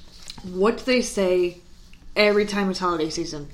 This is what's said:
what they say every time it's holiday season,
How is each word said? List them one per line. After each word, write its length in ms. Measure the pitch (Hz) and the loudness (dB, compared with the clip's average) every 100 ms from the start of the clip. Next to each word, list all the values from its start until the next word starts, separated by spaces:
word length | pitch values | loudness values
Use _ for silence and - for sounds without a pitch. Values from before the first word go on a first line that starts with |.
| - - - - | -20 -18 -16 -14
what 360 | 190 180 208 233 254 | -8 0 2 2 2
they 160 | 247 | 0
say 560 | 240 202 185 180 175 170 - - - - - 202 | 2 0 2 2 0 -4 -16 -20 -20 -20 -4 2
every 300 | 208 208 208 | 4 4 2
time 240 | 202 190 | 0 -2
it's 80 | 185 | 0
holiday 300 | 180 165 156 | -2 0 -2
season, 400 | 170 160 151 143 | -4 -6 -8 -10